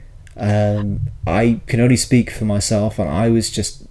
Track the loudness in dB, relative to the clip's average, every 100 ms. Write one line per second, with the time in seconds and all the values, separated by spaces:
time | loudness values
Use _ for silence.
0 | -20 -20 -18 -6 0 2 2 0 -2 -4
1 | -6 -6 -2 2 2 0 -2 2 4 2
2 | 2 2 2 -2 -2 0 0 0 0 -2
3 | -2 0 2 2 0 -4 -6 -8 -14